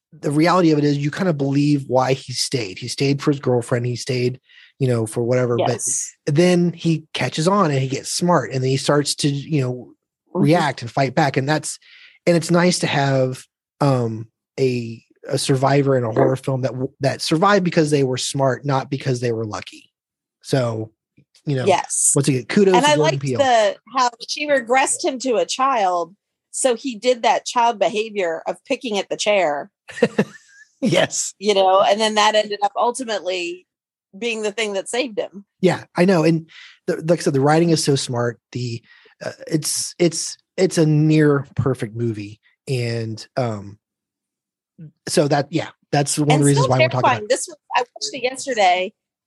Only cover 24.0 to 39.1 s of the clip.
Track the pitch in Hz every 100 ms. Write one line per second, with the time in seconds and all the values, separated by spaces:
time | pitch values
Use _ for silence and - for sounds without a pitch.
24 | 247 - - 311 294 277 226 262 285 -
25 | 330 254 262 208 170 - 269 240 185 175
26 | 165 196 _ _ _ - 262 226 277 208
27 | 247 240 226 180 - 247 233 214 214 220
28 | 220 202 170 160 - 180 - - 240 202
29 | - 156 214 202 160 143 - _ - -
30 | - - - - _ - - - 233 151
31 | 143 - - - 202 190 190 190 - 208
32 | 220 214 214 214 214 202 202 - 233 240
33 | 226 196 175 185 175 180 _ _ _ _
34 | _ 196 240 220 214 208 214 190 - 233
35 | 262 196 - 202 - - 180 - - -
36 | 180 175 160 165 160 - - _ - 170
37 | 160 165 180 135 143 160 170 156 - 139
38 | - 120 120 113 _ 127 123 117 _ _
39 | _